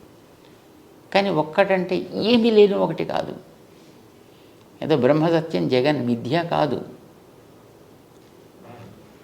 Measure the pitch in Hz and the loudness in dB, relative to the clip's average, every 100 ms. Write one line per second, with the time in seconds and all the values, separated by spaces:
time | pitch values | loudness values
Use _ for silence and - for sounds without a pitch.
0 | - - - - - - - - - - | -20 -20 -20 -20 -20 -20 -20 -20 -20 -20
1 | - 190 196 156 151 - 185 190 180 180 | -4 -2 0 -2 0 0 2 0 -2 -4
2 | - 185 208 240 226 214 202 196 175 160 | -6 -4 0 2 4 6 6 4 -2 -4
3 | 160 - - - - - - - - - | -6 -6 -8 -12 -18 -20 -20 -20 -20 -20
4 | - - - - - - - - 135 151 | -20 -20 -20 -20 -20 -20 -20 -10 -2 2
5 | 123 151 165 165 160 180 156 127 135 143 | 2 2 2 0 0 -4 0 2 2 0
6 | 120 117 117 165 170 151 151 113 - - | -2 -4 -2 -4 -2 -2 -2 -2 -8 -16
7 | - - - - - - - - - - | -20 -20 -20 -20 -20 -20 -20 -20 -20 -20
8 | - - - - - - - - - - | -20 -20 -20 -20 -20 -20 -20 -20 -20 -20
9 | - - | -20 -20